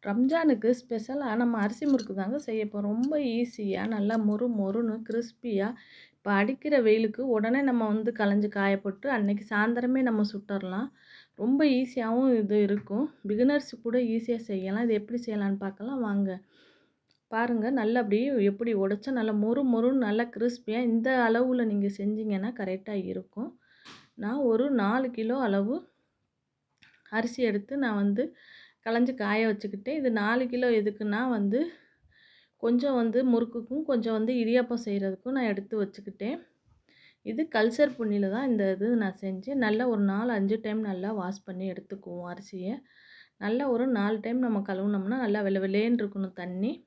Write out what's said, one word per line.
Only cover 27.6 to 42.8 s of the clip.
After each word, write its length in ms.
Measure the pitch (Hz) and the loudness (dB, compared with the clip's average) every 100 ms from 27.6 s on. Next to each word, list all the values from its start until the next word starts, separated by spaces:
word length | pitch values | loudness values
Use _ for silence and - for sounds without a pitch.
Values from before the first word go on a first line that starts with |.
| 202 277 | -2 -2
நான் 200 | 254 208 | 0 2
வந்து 260 | 202 202 294 - - - - _ | 2 2 -2 -4 -20 -20 -20 _
களைஞ்சு 320 | 220 233 247 | -4 0 2
காய 260 | 262 202 214 226 | 0 0 2 2
வச்சுக்கிட்டேன். 520 | 208 208 202 220 311 | 0 -4 -8 -6 -2
இது 120 | 262 | 0
நாலு 320 | 220 208 240 254 | 0 2 0 0
கிலோ 220 | 247 247 | 0 2
எதுக்குன்னா 500 | 226 208 208 208 202 254 | 2 2 -2 -4 -2 0
வந்து, 300 | 233 202 226 339 - _ _ _ _ _ _ _ _ | 0 2 0 -2 -6 _ _ _ _ _ _ _ _
கொஞ்சம் 320 | 226 240 277 262 | 0 2 2 2
வந்து 240 | 226 226 262 | 2 2 4
முறுக்குக்கும், 560 | 233 233 240 226 269 | 2 2 -4 -6 -6
கொஞ்சம் 320 | 311 254 226 220 | -2 -2 0 -2
வந்து 180 | 220 | 0
இடியாப்பம் 500 | 254 226 240 240 233 | 0 2 2 2 -2
செய்றதுக்கும் 520 | 233 202 196 190 247 269 | -2 -2 -2 -4 -4 -2
நான் 140 | 240 | 0
எடுத்து 260 | 202 202 220 | -2 -4 -4
வச்சுக்கிட்டேன். 600 | 196 - 202 196 208 330 339 _ _ _ _ _ _ _ - | -4 -6 -18 -8 -6 -6 -10 _ _ _ _ _ _ _ -10
இது 180 | 226 320 | -4 -2
கல்சர் 440 | 226 220 233 294 | 2 2 4 2
பொன்னில 380 | 254 220 202 196 | 2 -2 0 0
தான் 160 | 208 269 | 0 0
இந்த 180 | 226 196 | 0 2
இது 180 | 190 208 240 | 0 0 0
நான் 240 | 202 185 | 0 -4
செஞ்சேன். 400 | 196 190 196 277 | -8 -8 -4 0
நல்லா 260 | 226 214 247 | 2 2 2
ஒரு 180 | 220 202 | 2 2
நாலு, 260 | 196 233 | 2 0
அஞ்சு 260 | 226 196 220 | 0 0 0
டைம் 220 | 220 214 | -2 -4
நல்லா 280 | 214 185 190 | -4 -4 -4
வாஷ் 280 | 214 180 196 - | -4 -6 -8 -10
பண்ணி 220 | 180 190 | -8 -8
எடுத்துக்குவோம் 600 | 180 - 196 180 175 175 | -8 -10 -14 -12 -12 -12
அரிசிய. 400 | 175 196 190 185 269 | -12 -12 -8 -6 -8